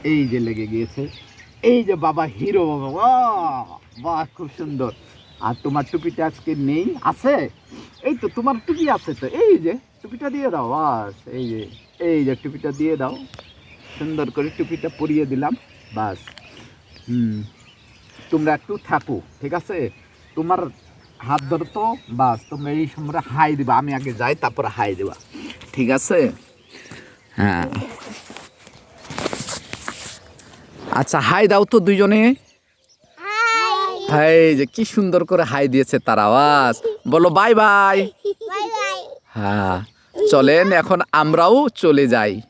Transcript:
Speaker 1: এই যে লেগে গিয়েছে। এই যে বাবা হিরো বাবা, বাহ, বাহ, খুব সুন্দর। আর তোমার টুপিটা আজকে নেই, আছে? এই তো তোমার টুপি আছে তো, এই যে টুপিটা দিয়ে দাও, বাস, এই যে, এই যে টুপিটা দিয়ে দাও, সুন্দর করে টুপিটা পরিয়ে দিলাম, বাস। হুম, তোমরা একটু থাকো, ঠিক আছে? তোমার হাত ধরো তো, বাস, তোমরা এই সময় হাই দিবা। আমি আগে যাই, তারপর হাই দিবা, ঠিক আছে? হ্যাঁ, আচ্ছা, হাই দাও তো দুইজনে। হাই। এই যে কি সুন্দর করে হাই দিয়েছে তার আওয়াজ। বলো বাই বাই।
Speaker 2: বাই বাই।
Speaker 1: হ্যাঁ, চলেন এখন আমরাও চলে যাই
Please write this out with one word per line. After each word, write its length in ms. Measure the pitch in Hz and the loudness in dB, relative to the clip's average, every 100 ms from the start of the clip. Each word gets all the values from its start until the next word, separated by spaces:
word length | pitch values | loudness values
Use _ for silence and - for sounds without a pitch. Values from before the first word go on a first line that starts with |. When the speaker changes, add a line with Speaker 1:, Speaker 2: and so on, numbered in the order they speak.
Speaker 1:
এই 240 | 151 151 131 | 0 0 0
যে 120 | 123 | -2
লেগে 280 | 117 110 110 | -2 -4 -6
গিয়েছে। 400 | 113 113 - 143 - - - - - | -4 -6 -8 -10 -12 -20 -20 -20 -2
এই 220 | 233 247 | 2 2
যে 120 | 202 185 | 2 -2
বাবা 280 | 160 156 | 0 -2
হিরো 420 | 156 101 180 196 165 | -4 -4 -2 0 0
বাবা, 240 | 147 135 | -2 -6
বাহ, 880 | 160 208 254 240 202 165 135 113 - _ 110 | 0 2 4 2 0 -4 -6 -10 -16 _ -10
বাহ, 240 | 147 160 156 - | -6 -6 -6 -12
খুব 140 | 151 - | -16 -12
সুন্দর। 340 | 156 139 123 - - - - - | -10 -4 -6 -6 -20 -20 -20 -8
আর 160 | 107 110 | -6 -6
তোমার 200 | 147 143 139 | -2 -2 -2
টুপিটা 340 | 165 165 - 160 | -4 -6 -4 -6
আজকে 300 | - - 151 | -6 -8 -2
নেই, 400 | 139 151 202 294 | -2 0 -2 -4
আছে? 480 | 151 - 254 277 143 - _ - - _ | -4 -2 0 0 -2 -10 _ -20 -20 _
এই 120 | - 254 | -6 -4
তো 100 | 208 - | -6 -4
তোমার 200 | 240 233 - | -2 -4 -4
টুপি 220 | 320 302 | -2 0
আছে 240 | 214 - | -2 -4
তো, 140 | 143 131 | -8 -8
এই 300 | 285 453 277 | 0 4 4
যে 160 | 165 247 _ _ | 2 -4 _ _
টুপিটা 280 | 208 233 285 | -18 -10 -8
দিয়ে 200 | 285 269 | -4 -4
দাও, 200 | 160 120 | -2 -4
বাস, 580 | 147 156 117 101 98 - | -2 0 -2 -6 -12 -14
এই 220 | 123 120 | -10 -8
যে, 180 | 110 101 - _ _ | -8 -10 -16 _ _
এই 260 | 170 160 135 | 0 0 0
যে 100 | 127 | -2
টুপিটা 360 | 143 147 151 | -8 -8 -10
দিয়ে 260 | 139 156 156 | -4 -2 -2
দাও, 200 | 131 131 - - - - - - - - | -4 -8 -16 -20 -20 -20 -20 -20 -20 -12
সুন্দর 300 | 151 156 - | -8 -6 -4
করে 200 | - 151 - | -4 -6 -6
টুপিটা 320 | 160 160 160 - | -8 -6 -10 -6
পরিয়ে 280 | 151 151 139 | -2 0 0
দিলাম, 280 | 131 147 247 _ - - 107 | -2 -2 -4 _ -20 -12 -6
বাস। 220 | 107 92 - - - - - _ _ - - | -6 -8 -16 -20 -20 -20 -20 _ _ -20 -6
হুম, 340 | 120 113 107 104 _ - _ - _ - - - | -2 -2 -4 -10 _ -20 _ -20 _ -20 -20 -4
তোমরা 240 | 160 151 | 0 0
একটু 240 | 151 - 202 - | -2 -4 -12 -4
থাকো, 340 | 175 - 104 - _ | -4 -4 -10 -10 _
ঠিক 120 | 143 | -8
আছে? 360 | 165 - 180 135 - _ _ _ 156 | -8 -6 -6 -6 -10 _ _ _ -8
তোমার 240 | 165 185 170 - _ _ _ _ | -2 -2 -2 -12 _ _ _ _
হাত 240 | 117 147 | -4 -4
ধরো 220 | 139 160 170 | -2 -4 -4
তো, 220 | 214 220 - - | -4 -4 -4 -10
বাস, 300 | 120 131 113 - | 0 0 0 -8
তোমরা 220 | 143 147 | -10 -6
এই 160 | 151 151 - | -4 -4 -6
সময় 240 | 147 160 | -8 -8
হাই 360 | - 131 156 143 | -6 0 0 0
দিবা। 200 | 131 123 | 2 0
আমি 180 | 143 | 0
আগে 200 | 135 139 | -6 -8
যাই, 220 | 113 123 151 | -4 -4 -2
তারপর 300 | 143 - 113 | -4 -4 -6
হাই 300 | 113 104 92 | -4 -4 -4
দিবা, 200 | 98 - - - - - - | -8 -10 -20 -18 -18 -18 -12
ঠিক 160 | - 123 | -2 0
আছে? 420 | 135 - 180 131 - - _ _ - - - - _ _ - | 0 2 2 2 -2 -20 _ _ -20 -20 -20 -20 _ _ -2
হ্যাঁ, 320 | 101 87 85 107 - - - - - - - _ - - _ - - - - - - - - - - - - - - - - - - - - | 0 0 -4 -8 -10 -14 -18 -18 -18 -20 -20 _ -20 -20 _ -20 -12 -8 -8 -8 -8 -10 -10 -14 -12 -12 -14 -16 -20 -20 -20 -20 -20 -18 -6
আচ্ছা, 280 | - 139 160 | -4 0 0
হাই 280 | 117 180 208 | 0 2 4
দাও 180 | 202 202 | 4 4
তো 140 | 233 | 2
দুইজনে। 540 | 180 196 202 214 226 269 _ _ _ _ _ _ _ _ 381 427 466 453 440 415 381 381 392 | 4 2 4 4 4 2 _ _ _ _ _ _ _ _ -8 -2 0 0 0 -2 -4 -6 0
হাই। 260 | 151 156 165 | 4 6 6
এই 200 | 160 139 | 6 4
যে 100 | 139 | 0
কি 200 | - 220 | -2 -2
সুন্দর 400 | - 190 175 175 | 0 2 2 2
করে 180 | 175 | 0
হাই 240 | 160 139 143 | 2 0 2
দিয়েছে 320 | 131 127 131 | 2 2 0
তার 200 | - 107 | 0 2
আওয়াজ। 560 | 104 123 147 143 127 113 453 427 127 | 4 6 6 6 4 0 -6 -6 0
বলো 220 | 156 175 | 4 4
বাই 240 | 165 220 | 4 4
বাই। 480 | 220 214 202 196 196 | 6 6 6 4 2
Speaker 2:
বাই 680 | 196 _ 403 392 453 392 415 | -2 _ -8 -8 -8 -6 -6
বাই। 280 | 427 403 381 - - _ | -4 -4 -6 -12 -20 _
Speaker 1:
হ্যাঁ, 500 | 113 101 104 95 92 107 _ _ - 415 | -6 -2 0 0 -2 -6 _ _ -2 4
চলেন 400 | 143 131 160 190 | 6 6 6 4
এখন 280 | 175 - 180 - | 2 2 0 2
আমরাও 580 | 156 151 160 175 254 285 | 2 2 4 6 6 4
চলে 380 | - 170 143 135 | 2 4 4 4
যাই 340 | 117 107 101 | 2 2 -4